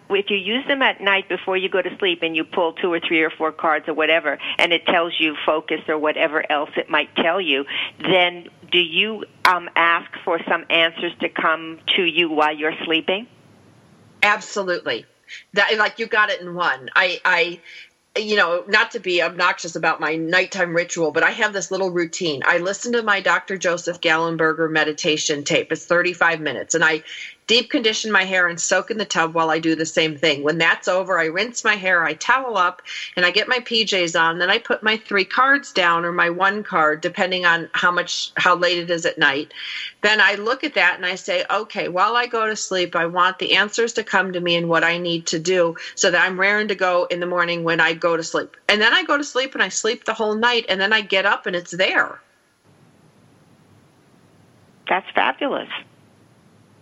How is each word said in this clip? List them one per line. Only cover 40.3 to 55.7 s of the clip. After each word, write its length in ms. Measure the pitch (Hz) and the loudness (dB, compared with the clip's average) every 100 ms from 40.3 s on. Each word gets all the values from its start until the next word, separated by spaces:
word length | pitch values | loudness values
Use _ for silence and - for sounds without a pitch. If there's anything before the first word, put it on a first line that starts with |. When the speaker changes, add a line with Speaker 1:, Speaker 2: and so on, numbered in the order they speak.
| 202 | 2
Speaker 2:
look 280 | 214 269 | -2 -4
at 120 | 302 202 | -2 2
that 200 | 180 180 | 2 2
and 100 | 180 | -4
I 100 | 185 | -6
say, 300 | - 180 - | -4 -4 -2
"Okay, 400 | 202 220 202 156 | -4 -4 -6 -4
while 260 | 175 208 240 | 0 2 0
I 120 | 240 | -2
go 200 | 233 220 | -2 -2
to 80 | 214 | -4
sleep, 400 | - 185 175 175 | -4 -2 -2 -2
I 120 | 165 | 0
want 320 | 180 185 185 | 2 0 0
the 160 | 175 180 | 2 2
answers 380 | 208 - 233 | 2 0 -2
to 100 | 226 | -2
come 300 | 214 196 190 | 0 0 0
to 60 | 180 | -2
me 160 | 175 170 | 0 0
and 140 | 170 | 2
what 140 | 165 | 2
I 140 | 165 175 | 2 0
need 280 | 175 165 - | -2 -4 -4
to 120 | 165 | -4
do 360 | 165 185 170 165 - - | 0 2 2 0 -12 0
so 160 | 196 | 2
that 140 | 170 185 | 4 2
I'm 140 | 185 | 2
raring 280 | 196 208 214 | 0 2 -2
to 60 | 190 | 0
go 300 | 185 175 180 | 2 2 0
in 140 | 175 | -2
the 60 | 175 | -2
morning 380 | 180 170 170 | 0 0 0
when 160 | 165 165 | 0 2
I 140 | 165 | 2
go 220 | 165 175 165 | 2 0 -2
to 80 | |
sleep." 320 | 165 151 - - - | -2 -6 -6 -6 -2
And 120 | 208 | 2
then 120 | 226 | 4
I 100 | 349 | 2
go 140 | 320 294 | 2 -2
to 60 | |
sleep 300 | 285 - 262 | 0 -4 -4
and 80 | 240 | -2
I 80 | 190 | -4
sleep 360 | - 214 240 - | -2 -4 -2 -6
the 80 | |
whole 220 | - 214 214 | -2 -2 0
night, 300 | 240 240 - | 2 0 0
and 100 | 190 | -2
then 140 | 196 | 2
I 80 | 220 | 0
get 240 | 202 190 196 | 2 0 2
up 200 | 240 214 | 0 -2
and 120 | 175 | -6
it's 140 | 175 | -6
there. 500 | 170 214 359 - - _ _ _ _ _ _ _ _ _ _ _ _ _ _ _ _ _ _ _ _ _ _ _ _ _ _ - | -2 0 0 -2 -6 _ _ _ _ _ _ _ _ _ _ _ _ _ _ _ _ _ _ _ _ _ _ _ _ _ _ -6
Speaker 1:
That's 220 | 185 - | -6 -4
fabulous. 560 | - 104 - 277 143 - | -2 -2 -2 -4 -4 -8